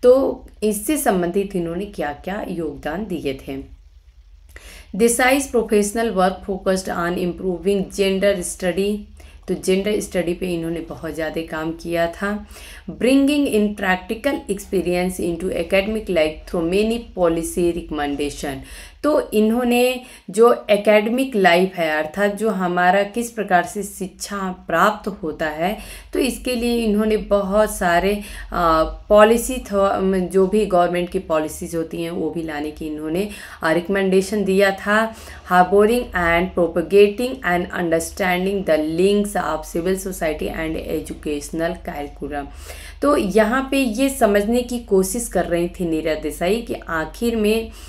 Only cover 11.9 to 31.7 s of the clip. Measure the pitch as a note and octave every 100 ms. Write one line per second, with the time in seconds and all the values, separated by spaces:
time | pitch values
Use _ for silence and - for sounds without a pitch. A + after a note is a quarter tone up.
11.9 | E3+ E3+ E3 G3+ G#3 G#3 - - - -
12.9 | E3 A#3 C#4 C#4 D4 C#4+ G#3+ G#3 G#3 G3
13.9 | F3+ - A3 F#3 - - G3 - F#3+ E3+
14.9 | F3+ F#3 F#3 F3 E3+ F#3 - E3+ F#3+ G3
15.9 | A3 - E3+ D#3 D#3 - F#3 E3 F#3+ A3
16.9 | A#3 - F#3 F3 E3 E3 - F3 E3+ -
17.9 | D3+ C#3+ C#3 D3 - D3+ C3 C3 - -
18.9 | - D4 D4+ - G#3+ A3 A#3 B3 A#3+ B3
19.9 | B3+ - - - G3 A#3 - - G3+ G#3
20.9 | G#3+ G#3+ B3 C4+ G#3+ F3+ F3 F#3 F3+ D#3+
21.9 | D#3 D#3 F#3+ G3+ G3+ A3 F#3+ F3+ F3+ F3+
22.9 | G3 G3+ A#3 A3+ - F#3+ F3+ F3 G#3 G3+
23.9 | - F#3 - - G3+ F#3+ F3+ - E3 G3
24.9 | A3 G#3+ F#3+ D#3+ D3+ D#3 D3+ F3 G#3+ -
25.9 | - - - C4 A3+ B3+ B3 A#3+ A#3 A3
26.9 | G#3 A3 G#3+ F#3+ G3+ F#3+ G#3 G#3+ G#3 F3+
27.9 | E3+ F#3+ G#3 G3+ - - - F3 D#3+ D#3
28.9 | - - G#3 G#3+ A#3 A#3 B3+ - G3+ G3
29.9 | G3+ F#3+ F#3+ F3+ F#3 F#3+ G#3 G3+ F3+ F3
30.9 | F3 F3 F#3 - D#3 D#3 - F3+